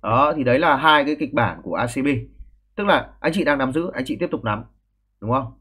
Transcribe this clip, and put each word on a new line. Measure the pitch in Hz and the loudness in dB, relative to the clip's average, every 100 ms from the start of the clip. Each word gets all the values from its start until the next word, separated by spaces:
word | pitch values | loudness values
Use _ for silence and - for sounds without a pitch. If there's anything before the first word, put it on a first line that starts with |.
Đó, | 104 117 147 156 | 0 2 2 2
thì | |
đấy | 123 127 | 2 2
là | 170 135 | 4 4
hai | 156 151 | 6 4
cái | 143 151 | 4 -2
kịch | 151 | -2
bản | 139 110 80 | 0 0 -2
của | 90 | -8
A | 85 120 | -4 -4
C | 139 | -2
B. | 135 131 117 - - _ _ - | -2 -2 -6 -18 -20 _ _ -4
Tức | 202 | 0
là | 151 - - | 0 0 -4
anh | 151 | -2
chị | 170 | 0
đang | 147 143 | 0 2
nắm | 131 | 0
giữ, | 135 175 | -2 -4
anh | - | -6
chị | 131 - | -6 -4
tiếp | 175 | -4
tục | 113 | -4
nắm, | 113 104 - _ _ _ _ _ | -4 -6 -8 _ _ _ _ _
đúng | 104 | -4
không? | 127 120 - | -2 -4 -12